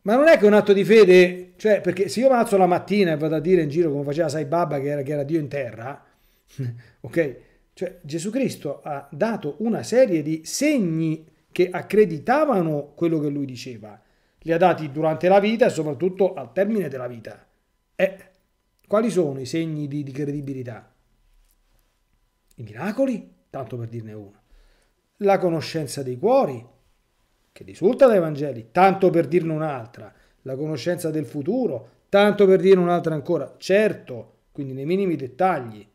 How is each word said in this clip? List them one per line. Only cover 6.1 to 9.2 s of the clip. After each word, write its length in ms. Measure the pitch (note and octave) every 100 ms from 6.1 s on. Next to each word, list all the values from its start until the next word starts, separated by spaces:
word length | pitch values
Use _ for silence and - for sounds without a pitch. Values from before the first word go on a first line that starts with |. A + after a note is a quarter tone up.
| _ _ _ _
<laughs> 560 | - B2 A#2 - _
ok? 360 | B2 E3+ D3+ - _ _ _
Cioè, 260 | - F3+ -
Gesù 280 | C#3+ D#3+ F#3
Cristo 520 | A#3+ A3 A#2+ D3 C3+
ha 240 | D#3+ C#3 -
dato 440 | C#3+